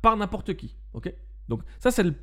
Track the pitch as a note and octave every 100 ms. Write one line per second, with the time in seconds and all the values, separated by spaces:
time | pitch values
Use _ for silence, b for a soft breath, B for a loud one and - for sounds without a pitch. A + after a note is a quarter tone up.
0 | A3+ B3+ G3+ G#3 - F#3 - - - -
1 | - - - - - A2+ - b B3+ A#3+
2 | F3 D3